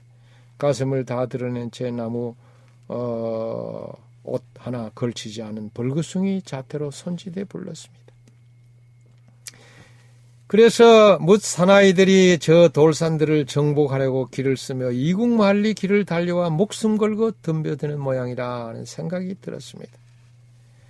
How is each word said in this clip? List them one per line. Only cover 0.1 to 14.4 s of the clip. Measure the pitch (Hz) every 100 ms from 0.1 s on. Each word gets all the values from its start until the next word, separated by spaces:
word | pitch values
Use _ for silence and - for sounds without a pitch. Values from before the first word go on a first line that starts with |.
| _ _ _ _ -
가슴을 | 143 123 135 135
다 | 123 123 123
드러낸 | 127 123 123 120
채 | - 123
나무, | 120 113 120 120 120 _ _ _ _ -
어, | 117 123 117 113 113 113 117 113 110 - - _ _
옷 | - 127 - -
하나 | 123 123 110 -
걸치지 | 123 110 113 107
않은 | 110 107 107
벌거숭이 | - 123 147 151 185 196 190
자태로 | - 131 127 147 147
손짓에 | 143 175 175 190 175
불렀습니다. | 196 - 180 165 - _ _ _ _ _ _ _ _ _ _ _ _ _ _ _ - - _ - - _ _ _ _ _ _
그래서 | 202 226 - 233 220 208 165
뭇 | 156 208
사나이들이 | - - 180 196 196 180 190 190 185 175
저 | - 165 170
돌산들을 | 147 156 151 165 156 151 151 139
정복하려고 | 143 147 147 143 135 135 131 127
길을 | -